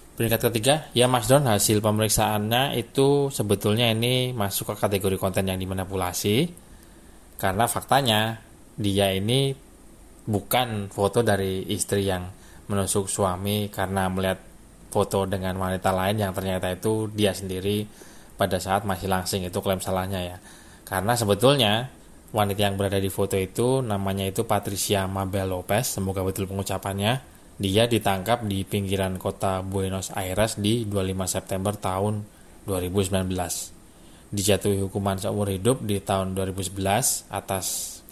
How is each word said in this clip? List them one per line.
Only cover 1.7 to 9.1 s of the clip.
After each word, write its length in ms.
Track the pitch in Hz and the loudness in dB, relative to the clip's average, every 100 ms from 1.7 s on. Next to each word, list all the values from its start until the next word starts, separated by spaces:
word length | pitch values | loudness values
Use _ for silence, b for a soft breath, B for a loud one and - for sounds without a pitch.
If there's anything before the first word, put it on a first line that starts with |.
| 107 | 4
pemeriksaannya 960 | 110 107 107 - 104 107 107 120 139 120 | 4 2 2 2 2 2 2 2 0 -2
itu 560 | - - 139 143 139 | -2 2 4 4 2
sebetulnya 560 | - 104 101 104 107 120 110 | -2 0 2 2 4 4 2
ini 400 | 120 127 127 123 | 2 2 0 -2
masuk 400 | 98 - - 104 | -2 -2 -6 -2
ke 80 | |
kategori 320 | 104 98 98 95 | 0 2 0 0
konten 320 | 95 92 95 | 0 0 0
yang 80 | 92 | -2
dimanipulasi. 960 | 92 95 92 95 90 85 104 113 170 - b b b b b b b - | -4 -4 -4 -2 -2 -2 2 2 0 -4 b b b b b b b -4
Karena 240 | 98 95 120 | -2 0 0
faktanya 720 | - - 127 127 107 110 113 - - - - | 0 2 2 4 2 2 -4 -14 -20 -18 -4
dia 320 | 104 98 98 | 0 2 2